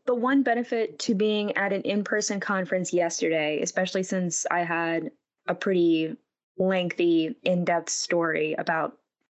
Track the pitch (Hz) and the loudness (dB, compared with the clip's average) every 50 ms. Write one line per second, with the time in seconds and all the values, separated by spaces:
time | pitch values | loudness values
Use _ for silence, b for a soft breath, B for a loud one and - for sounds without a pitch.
0 | - - 247 240 226 254 277 277 269 240 233 233 247 - 254 233 220 220 - - | -2 -2 -2 0 2 2 4 4 4 4 2 0 -2 -2 -2 -2 -2 -4 -6 -6
1 | - - 233 185 208 214 214 208 208 208 190 - 196 202 202 196 - - 196 208 | -2 0 0 2 2 2 2 0 0 -2 -2 -2 0 0 -2 -2 -2 -2 -2 -2
2 | 202 - - 214 208 - 208 196 190 - 202 190 185 180 190 185 180 175 - 175 | -2 -2 -2 -2 -2 -2 -4 -4 -4 -2 -2 -2 -2 -2 -2 -2 -2 0 0 0
3 | 170 170 165 - 185 165 160 160 151 151 151 147 - 165 - - 185 185 - 190 | 0 0 0 -2 -2 0 0 0 0 0 -2 -2 -4 -4 -2 -2 -2 -2 -2 -2
4 | 190 - - 190 185 175 160 - - - - 175 175 170 170 165 170 165 165 165 | -2 -2 -2 -2 -2 -2 -2 -4 -4 -2 -2 -2 -2 -2 -2 -2 -2 -2 -2 -2
5 | 160 151 - _ _ _ _ _ _ - 180 180 - 208 190 180 170 170 165 160 | -4 -6 -10 _ _ _ _ _ _ -6 -6 -2 0 0 2 4 4 4 4 4
6 | 160 160 160 - _ _ _ _ _ _ _ - 185 185 190 185 180 175 170 - | 2 0 -4 -8 _ _ _ _ _ _ _ 0 0 2 2 2 0 0 0 2
7 | 180 170 170 165 160 160 - - - - 185 180 175 170 175 170 160 - - - | 4 4 4 4 2 0 -2 -4 0 0 2 2 2 2 0 0 0 -2 -6 -6
8 | - - 180 175 165 165 156 156 151 156 156 - 160 170 170 160 151 156 - _ | -2 0 0 2 2 2 0 0 0 -2 -2 -4 -2 -2 0 0 -2 -2 -6 _
9 | _ _ _ _ _ _ | _ _ _ _ _ _